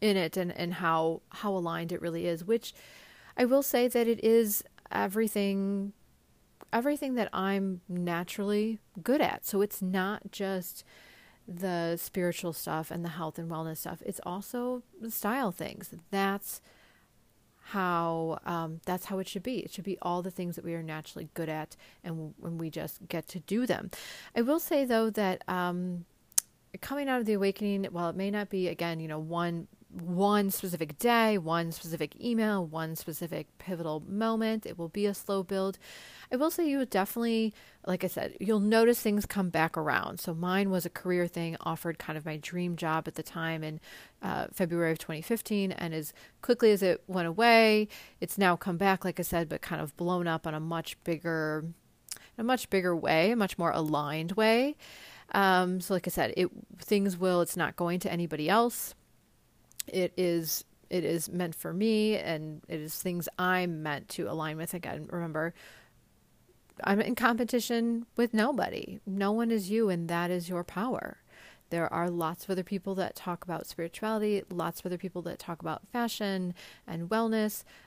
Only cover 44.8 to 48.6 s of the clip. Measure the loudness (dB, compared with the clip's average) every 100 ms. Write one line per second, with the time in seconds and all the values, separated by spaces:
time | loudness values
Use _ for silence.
44.8 | 2 0 -2 -6 -2 -4 0 0 0 -2
45.8 | -4 -4 -6 -12 -20 _ 0 6 6 6
46.8 | 4 2 0 -2 0 4 8 10 10 6
47.8 | 2 -4 -16 -8 -4 4 4 4